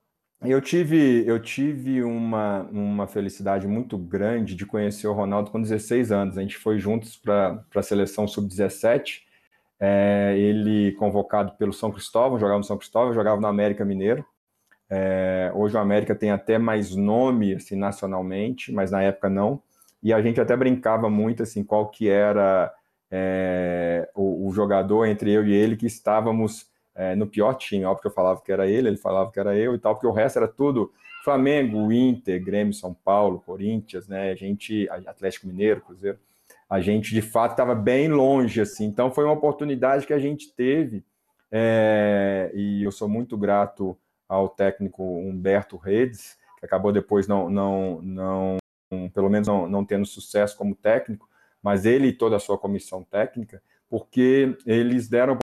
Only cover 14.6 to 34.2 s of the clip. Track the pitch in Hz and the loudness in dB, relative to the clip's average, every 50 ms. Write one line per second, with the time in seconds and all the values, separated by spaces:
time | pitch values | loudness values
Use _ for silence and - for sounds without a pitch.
14.6 | _ _ _ _ _ - 98 95 95 95 95 95 92 92 92 92 92 90 - 98 | _ _ _ _ _ -6 -4 -2 -2 0 0 0 -2 -2 0 -2 -2 -2 -2 -2
15.6 | 107 104 107 110 101 101 104 104 104 - 104 - 110 104 101 98 - - 113 113 | 0 0 0 0 0 2 2 2 2 0 -2 0 0 0 0 0 0 0 2 2
16.6 | 117 113 110 107 101 87 92 98 101 104 110 120 127 131 127 117 104 98 95 87 | 2 2 0 0 -2 -2 -2 0 0 2 2 2 2 2 2 2 2 0 0 -2
17.6 | - - 101 95 101 101 98 - 101 95 95 92 92 92 95 98 107 120 123 - | -6 -6 -6 -4 -2 -4 -4 -4 -6 -6 -4 -4 -6 -4 -4 -4 -4 -4 -6 -8
18.6 | - - 123 101 95 90 98 98 98 98 98 - - 95 95 98 101 110 139 139 | -10 -6 -4 -2 -2 0 0 2 2 0 0 0 -2 0 2 2 2 0 0 -4
19.6 | - _ _ _ _ _ _ _ - 107 113 110 - 117 117 127 113 107 120 127 | -8 _ _ _ _ _ _ _ 0 2 4 4 4 2 2 2 2 2 2 2
20.6 | 131 127 127 127 - 110 110 113 113 107 107 104 107 113 117 - 117 - - 104 | 4 2 2 2 2 0 2 2 2 0 2 2 0 0 -2 -2 -4 -4 -4 -6
21.6 | 101 - 107 107 104 104 - - 110 101 98 101 104 104 104 104 98 95 95 92 | -2 0 0 0 0 -2 -4 -2 0 2 4 4 4 4 4 4 4 4 4 2
22.6 | 85 - - _ _ _ _ _ _ _ 95 95 95 95 92 95 95 92 90 90 | 2 0 -4 _ _ _ _ _ _ _ -6 -4 -2 -2 -2 -2 -2 0 0 -2
23.6 | 90 87 87 87 87 85 85 85 - - - 101 98 98 87 82 98 98 92 107 | -2 -2 -2 -2 -2 -2 -2 -2 -4 -6 -4 -2 -2 -2 -2 -2 -4 -2 -2 0
24.6 | 104 101 98 95 95 95 104 110 113 107 104 104 107 104 104 107 107 104 101 101 | 0 2 2 0 2 2 2 2 2 2 0 0 0 2 2 2 4 4 4 4
25.6 | 107 113 113 110 120 113 - - - 107 107 110 113 117 113 113 110 107 - - | 4 2 2 0 -4 -4 -6 -4 -2 0 0 2 2 0 0 0 -2 -2 -4 -8
26.6 | - _ _ _ _ _ _ - 92 92 92 101 107 98 - 107 104 113 127 127 | -16 _ _ _ _ _ _ -6 -4 -2 -2 -2 -2 -2 0 2 2 2 0 -2
27.6 | - - 104 98 92 92 98 95 - 104 - 98 92 92 92 87 - - 98 95 | -6 -6 -4 -2 -2 -2 -2 -2 -4 -4 -2 0 2 2 0 0 -2 -4 -2 0
28.6 | 95 95 104 123 131 110 101 104 - 98 95 95 95 98 - 98 98 101 101 104 | 2 2 2 2 2 0 -2 -2 -2 -2 0 0 -2 -2 -4 -4 -2 0 0 0
29.6 | 110 123 120 113 - 110 110 - - 117 98 110 107 135 - 120 110 107 - - | 0 0 -2 0 0 0 0 0 0 0 2 2 0 0 2 0 0 0 0 0
30.6 | 143 143 135 117 98 - _ _ - - - - - 147 143 131 131 139 147 147 | 0 0 2 0 -2 -2 _ _ -20 -20 -20 -6 -2 0 2 2 2 2 2 2
31.6 | 135 117 107 107 107 107 113 120 127 127 123 123 - 98 92 90 92 98 98 104 | 0 0 0 0 0 2 4 4 4 4 2 0 -2 -4 -4 -4 -4 -2 -2 0
32.6 | 104 104 101 - - 90 87 - _ 95 98 101 104 98 90 87 - - 92 95 | 0 0 -2 -6 -8 -12 -12 -4 _ 2 2 4 4 2 0 -4 -8 -12 -10 -6
33.6 | 98 107 113 107 107 - - 90 90 101 98 95 | -4 -4 -4 -4 -6 -8 -12 -12 -10 -8 -8 -6